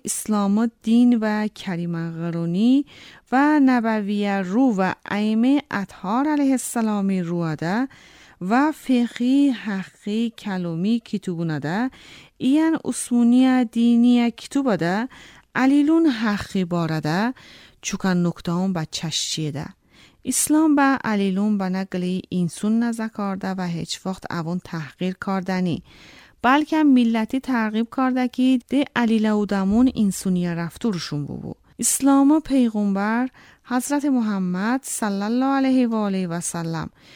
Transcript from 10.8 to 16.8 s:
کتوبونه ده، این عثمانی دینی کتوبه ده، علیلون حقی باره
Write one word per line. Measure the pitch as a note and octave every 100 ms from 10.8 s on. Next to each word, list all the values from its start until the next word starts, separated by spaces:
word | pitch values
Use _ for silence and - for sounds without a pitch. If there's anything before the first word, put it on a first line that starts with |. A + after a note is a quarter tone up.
| G3 A#3
کتوبونه | - G3+ - E3 E3+ D3+
ده، | C#3+ F#3+ B3+ - - - - _
این | B3+ D4 D#4+ E4
عثمانی | - B3 - A#3+ A#3+ B3 C4 B3+
دینی | A#3+ A3+ A#3 A#3 A#3+ A#3+ A#3
کتوبه | A#3 - C#4+ C4+ F#3
ده، | E3 G3 B3 - - - _
علیلون | - C4 C#4+ D4 E4 E4
حقی | A3+ A3 G3+ - G3
باره | F3+ F3